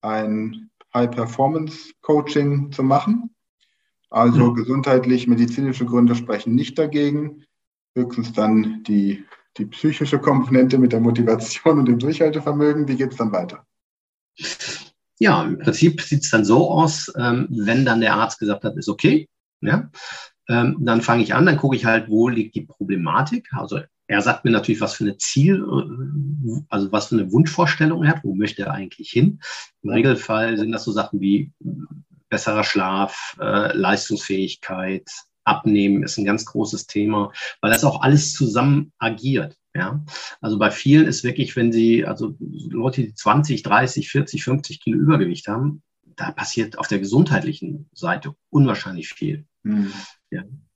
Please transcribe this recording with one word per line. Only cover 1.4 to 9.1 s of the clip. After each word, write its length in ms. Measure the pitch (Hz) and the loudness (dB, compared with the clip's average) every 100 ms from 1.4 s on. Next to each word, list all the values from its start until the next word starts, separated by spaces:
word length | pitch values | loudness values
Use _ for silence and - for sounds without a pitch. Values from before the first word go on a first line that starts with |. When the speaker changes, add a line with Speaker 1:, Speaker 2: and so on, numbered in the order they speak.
| 139 160 156 - - - - 151 147 147 143 143 143 | 0 0 -6 -10 -20 -20 0 2 2 0 2 0 -2
Speaker 1:
zu 120 | - | -2
machen. 520 | 135 139 - 233 - _ _ _ _ _ _ _ _ | 2 2 2 0 -2 _ _ _ _ _ _ _ _
Also 280 | 117 120 117 | 2 4 6
Speaker 2:
Genau. 160 | 120 | 4
Speaker 1:
gesundheitlich, 760 | 120 113 135 139 127 123 127 120 | 2 0 0 4 2 4 0 2
medizinische 580 | 117 120 127 139 123 120 | 2 2 0 -2 -2 0
Gründe 300 | 120 120 120 | 4 4 4
sprechen 400 | - 104 120 120 | -2 -6 0 0
nicht 220 | 147 - | 0 -2
dagegen. 680 | 151 147 147 147 151 - _ _ _ _ _ - | 0 2 0 0 -4 -10 _ _ _ _ _ -4
Höchstens 340 | 120 - 117 | -4 -2 -6
dann 520 | 113 107 110 107 - | 0 2 4 2 -4
die, 420 | - 104 101 | -2 0 2